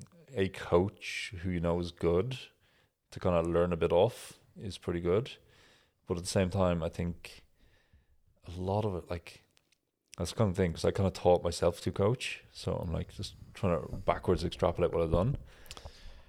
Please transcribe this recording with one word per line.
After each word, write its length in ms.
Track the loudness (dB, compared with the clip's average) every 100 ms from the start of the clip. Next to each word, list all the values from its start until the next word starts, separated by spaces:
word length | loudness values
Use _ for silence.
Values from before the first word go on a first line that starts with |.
| -12 -20 -10
a 140 | -2 -2
coach 840 | -2 0 2 2 -2 -10 -10 -10 -8
who 80 | -4
you 100 | -2
know 180 | 0 0
is 100 | -4
good 480 | -2 2 2 2 -4 -12 _ _ _ _ _ _
to 80 | -6
kinda 200 | 0 2
learn 300 | 2 2 2
a 40 | 2
bit 160 | 4
off 420 | 6 4 2 -14 -20 _ -14
is 180 | -12 -8
pretty 220 | -4 -2
good. 300 | 2 2 0 -10 _ _ -20 _ _ _ -6
But 100 | -6
at 40 |
the 40 | -2
same 200 | 0 2
time, 320 | 2 2 2
I 60 | -2
think 540 | -4 -6 -6 -14 -20 -20 _ _ _ _ _ _ _ _ _ -14
a 140 | -8
lot 240 | -2 0
of 100 | 0 -4
it, 140 | -6
like, 320 | -10 -10 -20 _ _ _ _ _ _ _ -8
that's 140 | -6
the 60 | 0
kind 140 | 0
of 60 | 2
thing, 160 | 0
'cause 120 | 2
I 60 | 0
kinda 200 | 2 0
taught 320 | 2 4 6
myself 380 | 4 0 0 0
to 100 | -4
coach. 500 | 0 0 0 -4 -10 -14
So 220 | -10 -6 -4
I'm, 160 | -4
like, 200 | -6 -6
just 200 | -10 -12 -14 -20
trying 260 | -4 0 0
to 160 | -2 -4
backwards 480 | -2 0 2 2
extrapolate 480 | 0 0 0 2 2
what 100 | 2
I've 80 | 2
done. 260 | 4 2 0 -6 -20 -20 -18 -16 -16 -18 -20